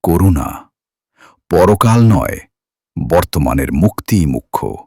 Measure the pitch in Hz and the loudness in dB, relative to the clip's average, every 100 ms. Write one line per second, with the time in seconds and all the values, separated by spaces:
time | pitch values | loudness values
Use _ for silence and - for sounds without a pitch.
0 | - 85 95 80 - - - _ _ _ | 0 2 2 0 -4 -12 -18 _ _ _
1 | _ _ _ _ _ 85 95 104 117 117 | _ _ _ _ _ 2 2 2 2 4
2 | 113 110 - - - _ _ _ _ - | 4 2 -2 -8 -16 _ _ _ _ -10
3 | 62 85 - 82 64 69 67 69 101 - | -2 0 0 -4 -2 -2 -2 0 0 -2
4 | - 107 78 62 _ - 52 50 | -4 0 0 -4 _ -8 -8 -12